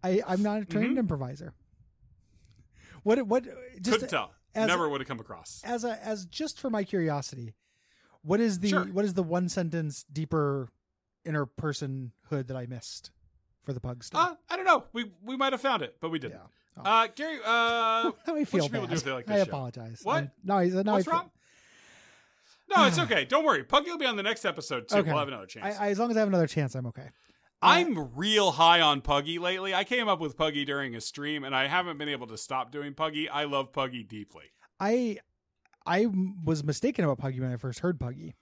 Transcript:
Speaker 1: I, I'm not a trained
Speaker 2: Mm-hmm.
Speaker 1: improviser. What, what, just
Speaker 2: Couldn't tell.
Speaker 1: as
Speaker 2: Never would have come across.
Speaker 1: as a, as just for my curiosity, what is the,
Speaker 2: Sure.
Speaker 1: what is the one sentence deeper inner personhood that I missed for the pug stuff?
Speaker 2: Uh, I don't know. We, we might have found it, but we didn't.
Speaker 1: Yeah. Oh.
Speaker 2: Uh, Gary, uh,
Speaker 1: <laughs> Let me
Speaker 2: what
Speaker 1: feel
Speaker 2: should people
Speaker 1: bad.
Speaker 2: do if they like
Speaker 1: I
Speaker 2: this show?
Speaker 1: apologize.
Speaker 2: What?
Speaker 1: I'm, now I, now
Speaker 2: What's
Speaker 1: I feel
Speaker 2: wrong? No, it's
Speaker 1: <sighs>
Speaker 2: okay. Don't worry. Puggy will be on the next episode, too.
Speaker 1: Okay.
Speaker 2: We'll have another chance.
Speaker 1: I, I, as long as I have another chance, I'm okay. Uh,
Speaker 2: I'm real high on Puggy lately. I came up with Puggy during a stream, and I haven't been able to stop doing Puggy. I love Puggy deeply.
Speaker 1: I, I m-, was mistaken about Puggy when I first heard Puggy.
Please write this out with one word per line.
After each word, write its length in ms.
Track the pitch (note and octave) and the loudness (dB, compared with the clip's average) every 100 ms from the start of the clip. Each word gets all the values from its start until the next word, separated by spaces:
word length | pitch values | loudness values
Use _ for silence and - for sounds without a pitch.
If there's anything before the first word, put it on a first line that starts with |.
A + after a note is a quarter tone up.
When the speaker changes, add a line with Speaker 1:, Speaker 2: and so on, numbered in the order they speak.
Speaker 1:
I, 180 | F#3 F#3 - | 2 2 2
I'm 140 | F#3 | 0
not 200 | G#3 G#3 | 2 0
a 40 | G3 | -2
trained 260 | E3+ A#3 | 0 0
Speaker 2:
Mm-hmm. 60 | C4 | 2
Speaker 1:
improviser. 540 | G#3+ D#3 B2+ C#3 E3 - _ _ - _ _ _ _ _ _ _ _ _ - - | 0 -2 -4 -10 -14 -18 _ _ -20 _ _ _ _ _ _ _ _ _ -20 -6
What, 180 | G3+ A#3+ A3+ | 2 2 4
what, 160 | A#3+ B3+ - B3+ - | 0 0 -16 -18 -6
just 100 | F#3 A3 | 0 2
Speaker 2:
Couldn't 100 | F3 | 2
tell. 220 | D#3+ G2+ _ _ - | -2 -4 _ _ -2
Speaker 1:
as 120 | A3 | 2
Speaker 2:
Never 220 | F3 D#3+ | 2 2
would 100 | C#3 | -2
have 60 | C3 | -4
come 120 | B2+ | -8
across. 420 | A2 F2+ - - | -10 -16 -16 -14
Speaker 1:
as 200 | G#3+ A#3+ | -6 -4
a, 200 | A#3 A3 | -4 -6
as 220 | G#3 G#3+ F3+ | -6 -8 -8
just 340 | - D4+ - | -8 -8 -6
for 100 | C4+ | -4
my 120 | A3 | -2
curiosity, 720 | G3 G3 E3 C#3+ C3 C3 A#2 - _ _ _ _ _ _ | -2 0 0 -2 -6 -10 -14 -16 _ _ _ _ _ _
what 160 | D3+ G3+ | 0 2
is 200 | A#3 F#3 | 2 2
the, 80 | G3+ | 2
Speaker 2:
Sure. 160 | G3 F#3 | 2 0
Speaker 1:
what 200 | F#3 G#3 | 0 0
is 80 | |
the 100 | F3+ | 0
one 240 | E3+ F3 F3+ | 0 0 0
sentence 560 | F#3+ E3+ E3 D#3 C3+ - | -2 -2 -2 -4 -6 -10
deeper 580 | D3 D#3 D#3+ D3 C#3 B2 _ _ _ _ _ | -8 -2 0 0 -2 -6 _ _ _ _ _
inner 220 | - D3+ C#3 | -4 -2 -4
personhood 1000 | - D#3 C#3+ C#3+ C3+ B2 - _ C#3+ B2+ | -4 -6 -4 -6 -6 -8 -14 _ -6 -4
that 80 | C3 | -8
I 100 | B2 | -8
missed 460 | B2 - - - _ _ _ _ _ | -10 -12 -16 -18 _ _ _ _ _
for 120 | - | -8
the 60 | B2 | -6
pug 240 | B2 B2 | -6 -10
stuff? 280 | - D4 F4 | -6 0 0
Speaker 2:
Uh, 40 | E4+ _ | 0 _
I 60 | F#4 | -2
don't 100 | F#4+ | 4
know. 200 | D4+ - | 4 2
We, 180 | A#3 A3+ F3+ | -8 -8 -10
we 140 | G3+ C4 | -8 0
might 160 | C4+ | 0
have 80 | C4 | 2
found 220 | C4+ A#3 | 0 0
it, 140 | D3 - | -2 -8
but 80 | E3 | -6
we 80 | D#3+ | -4
didn't. 220 | B2+ E2 | -6 -12
Speaker 1:
Yeah. 440 | E2+ _ _ - F#3+ | -20 _ _ -8 2
Oh. 40 | |
Speaker 2:
Uh, 180 | A3 A3+ A3+ | 4 4 -2
Gary, 240 | D#4 D4+ A3 | -8 -6 0
uh, 680 | A#3 A#3 A#3 A3+ A3+ A3+ - | 2 2 2 2 2 0 -4
Speaker 1:
<laughs> 80 | - | -4
Let 80 | D#4 | -2
me 60 | |
Speaker 2:
what 60 | D4 | 0
Speaker 1:
feel 160 | F#3+ | 0
Speaker 2:
should 80 | D3 | 0
people 160 | A#3 F#3+ | -2 -2
Speaker 1:
bad. 60 | |
Speaker 2:
do 40 | E3+ | -2
if 60 | |
they 80 | C#3 | -2
like 180 | C3 A#2+ | -6 0
Speaker 1:
I 40 | G#3 | 2
Speaker 2:
this 100 | F#3+ | 2
show? 40 | |
Speaker 1:
apologize. 480 | D3 B2+ A#2+ A2+ A2+ | -2 -6 -10 -12 -8
Speaker 2:
What? 120 | G3 D4+ | -2 0
Speaker 1:
I'm, 140 | C#3+ _ | -2 _
now 140 | D3 G3 | 0 2
I, 60 | F3+ | 4
now 260 | F#3 G3 | 2 2
Speaker 2:
What's 140 | G#3 F#3+ | 2 2
Speaker 1:
I 40 | |
feel 80 | E4 | 0
Speaker 2:
wrong? 120 | F4+ _ _ _ _ _ - - - - _ _ _ _ _ | -2 _ _ _ _ _ -20 -20 -20 -20 _ _ _ _ _
No, 120 | F#4+ C#4+ | 6 6
it's 140 | E3 | 6
Speaker 1:
<sighs> 60 | A3 | 2
Speaker 2:
okay. 200 | G#3 C3 | 2 4
Don't 180 | C#4 | 2
worry. 220 | D#4 E3+ C3 | 4 2 4
Puggy 260 | C#4 D4+ | 2 2
will 60 | E4+ | -2
be 80 | C4+ | -2
on 100 | G#3+ | -2
the 80 | |
next 220 | G3+ A3 G3 | -2 -2 -4
episode, 420 | E3 - B2+ A#2+ | -4 -4 -6 0
too. 80 | G#3 | 2
Speaker 1:
Okay. 100 | D#3+ | 2
Speaker 2:
We'll 100 | D3 | 0
have 80 | C#3 | -2
another 180 | B2+ F#2+ | -6 -12
chance. 300 | - G3 G#3 | -8 -8 -2
Speaker 1:
I, 100 | G#3 | -2
I, 20 | |
as 100 | G3 | 0
long 100 | A#3+ | 0
as 40 | A3 | 2
I 60 | |
have 80 | G#3 | 2
another 180 | F#3+ D#3+ | 4 2
chance, 260 | - C#3 C3 | 0 -2 -4
I'm 100 | B2+ | -8
okay. 240 | A#2+ C#3 _ _ _ _ _ | -10 -18 _ _ _ _ _
Uh, 20 | |
Speaker 2:
I'm 520 | G#3 D#4+ F4 G3+ C#3 A#2+ | 6 6 4 0 -4 -4
real 360 | G3 G#3+ G3 | 2 6 4
high 280 | C#3 E3 E3+ | 6 8 8
on 220 | D#3+ C#3 | 6 4
Puggy 380 | - C#3+ D3 E3+ | 2 0 0 -4
lately. 360 | F3+ F#3 F#3+ F#3 | -2 -2 -2 -2
I 80 | |
came 240 | G3 B3 A3+ | 0 -2 0
up 140 | F3+ | 0
with 160 | D#3 - | -2 -2
Puggy 260 | D#3 C#3+ | -2 0
during 320 | C#3 C#3 C3+ A#2 | -2 -4 -4 -6
a 60 | |
stream, 420 | - - D3 D3+ | -10 -8 -6 -6
and 100 | C3+ | -2
I 140 | C3+ C#3 | 0 2
haven't 300 | F3 F3 D3 | 2 0 -4
been 100 | D3+ | -6
able 200 | C#3 A#2+ | -6 -8
to 100 | A2 | -10
stop 340 | - C3 A#2+ | -6 -6 -4
doing 220 | C#3+ C#3+ | -8 -10
Puggy. 340 | C#3 D#3 D3+ D#3 | -4 -4 -2 -4
I 160 | C#3+ | -2
love 300 | D3 C#3 C3+ | -2 -2 -2
Puggy 300 | - C3 B2 | -4 -4 -6
deeply. 420 | G2+ G#2+ G2+ E2 D2 _ _ _ | -12 -12 -14 -18 -20 _ _ _
Speaker 1:
I, 380 | G3 A#3+ A#3+ G3+ _ _ _ _ _ _ - | 0 2 0 -4 _ _ _ _ _ _ -2
I 180 | F3+ A#3 | 2 2
m-, 320 | F#3+ F#3 G3 D#3+ | 2 0 -2 -2
was 180 | D#3+ | 0
mistaken 400 | D3 D3 B3 - | 0 0 0 2
about 140 | E3 B2+ | 0 0
Puggy 240 | C#3 C3 | -2 -2
when 100 | C3 | -4
I 60 | B2 | -4
first 220 | C3+ A#2+ | -6 -2
heard 180 | F3 E3+ | -2 -2
Puggy. 360 | B2 C3+ D#3+ - | -4 -8 -14 -16